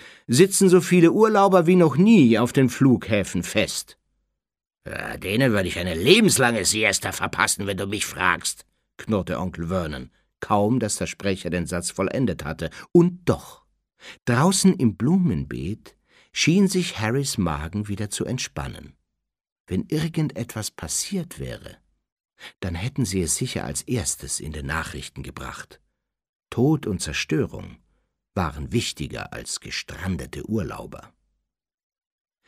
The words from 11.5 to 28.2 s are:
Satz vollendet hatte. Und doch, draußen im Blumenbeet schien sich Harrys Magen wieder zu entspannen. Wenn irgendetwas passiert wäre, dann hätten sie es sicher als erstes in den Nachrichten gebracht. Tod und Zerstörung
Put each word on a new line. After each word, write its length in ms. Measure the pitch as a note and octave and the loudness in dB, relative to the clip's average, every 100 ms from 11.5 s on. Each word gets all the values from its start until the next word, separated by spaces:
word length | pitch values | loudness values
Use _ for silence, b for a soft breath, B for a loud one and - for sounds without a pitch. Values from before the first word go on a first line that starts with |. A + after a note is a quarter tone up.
| F2 E2 | -4 -2
Satz 240 | F2+ F2 | -4 -6
vollendet 540 | - G2 B2+ A#2 D#2+ D2 | -4 -4 -2 -2 -2 -8
hatte. 240 | - D#2+ B B | -8 -8 B B
Und 360 | F3 F3 F3 - | 4 4 2 -2
doch, 360 | - - - _ _ _ B B B - | -4 -6 -20 _ _ _ B B B -2
draußen 500 | A#2+ F3 F#3+ F#3+ - | 2 2 4 4 4
im 180 | B2 F2+ | 2 0
Blumenbeet 1000 | A#2+ F#3+ F3 D#2+ C#2 A#1+ D2+ A2 - _ b b b | 0 2 2 0 -4 -8 -8 -10 -14 _ b b b
schien 360 | - D3 F3+ F#3+ | -2 2 4 4
sich 320 | F#3+ F3 - | 2 -4 -4
Harrys 380 | A2 C3 C#3 - | -2 -2 -2 -2
Magen 500 | F2 D2 D#2+ G#2 G#2+ | -2 -2 -6 -6 -6
wieder 220 | G2+ G#2 | -6 -6
zu 160 | - - | -6 -6
entspannen. 680 | B2 - - C2+ - C#2+ _ _ _ _ _ _ _ - | -6 -8 -8 -10 -12 -18 _ _ _ _ _ _ _ -6
Wenn 200 | F#2+ - | -6 -2
irgendetwas 840 | D#3 D#3+ E3 D#3 - A#2 A2 G#2 | -2 -2 -2 -4 -4 -8 -8 -10
passiert 680 | - - - - G3+ D#3+ - | -10 -8 -6 -6 -6 -8 -10
wäre, 380 | B1+ A1+ - - _ _ _ _ _ B B - | -12 -12 -16 -20 _ _ _ _ _ B B -10
dann 160 | F#2+ E2+ | -8 -6
hätten 300 | A#2 - B2 | -6 -4 -2
sie 160 | F#2+ | -2
es 140 | E2 - | -2 -2
sicher 300 | B2+ - A#1+ | -4 -6 -6
als 180 | D2+ | -8
erstes 560 | - A#2+ - - C#2+ - | -6 -4 -4 -6 -8 -8
in 120 | D#2 | -8
den 140 | D2+ C#2 | -8 -6
Nachrichten 580 | D#2+ D#2+ C#2 - - | -6 -6 -10 -14 -14
gebracht. 560 | C2+ C2+ B1+ - - - _ _ _ _ _ _ _ | -14 -14 -14 -14 -16 -20 _ _ _ _ _ _ _
Tod 380 | - C3+ D#3 - | 0 2 0 -2
und 140 | F#2 | -6
Zerstörung 760 | - C#2 - D3+ G#2 - G1+ - _ _ _ _ | -6 -6 -4 -4 -4 -8 -16 -20 _ _ _ _